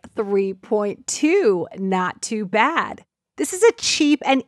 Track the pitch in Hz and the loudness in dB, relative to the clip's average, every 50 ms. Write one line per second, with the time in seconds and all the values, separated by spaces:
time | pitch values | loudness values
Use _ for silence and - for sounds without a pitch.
0 | - - - - 214 202 202 196 196 190 190 185 - - 220 214 208 202 - - | -10 -10 -8 -6 -4 -2 0 0 0 -2 -4 -8 -6 -4 -2 -2 -2 -2 -6 -8
1 | - - - - - 302 349 403 370 220 190 175 160 - - - 196 190 185 185 | -10 -10 -4 -2 0 2 2 4 4 2 2 2 -2 -6 -8 -6 -4 -2 -2 -2
2 | 180 180 - - - - 226 214 214 185 202 214 226 285 339 285 196 - - - | -2 -4 -6 -8 -8 -8 -6 -6 -4 -2 0 2 2 2 0 -2 -4 -4 -8 -14
3 | - _ _ _ _ _ _ - 302 - - 359 427 466 453 - - - - - | -18 _ _ _ _ _ _ -6 -6 -6 0 4 4 4 4 2 -2 -4 0 2
4 | 311 294 294 - - - 269 262 - | 2 2 2 2 2 0 0 0 0